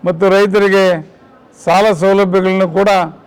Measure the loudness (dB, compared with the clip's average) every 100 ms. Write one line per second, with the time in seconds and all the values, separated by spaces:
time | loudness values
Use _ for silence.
0 | -4 -2 0 2 2 0 0 2 0 -2
1 | -8 -20 -20 -20 _ -10 -2 0 0 0
2 | 0 0 0 0 0 -2 -2 0 0 0
3 | -2 -10